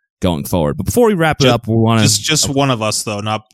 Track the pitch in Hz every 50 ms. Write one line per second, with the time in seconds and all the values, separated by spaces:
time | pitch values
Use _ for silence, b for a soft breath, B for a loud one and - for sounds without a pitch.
0 | _ _ _ _ - 90 87 73 71 - - 90 78 73 69 - - 95 - 240
1 | 247 220 214 170 165 160 147 - 143 131 120 117 - - 113 113 113 113 113 113
2 | 107 104 - - - - 156 147 - - 143 139 139 135 127 110 110 107 104 -
3 | - 117 107 101 101 107 110 107 - _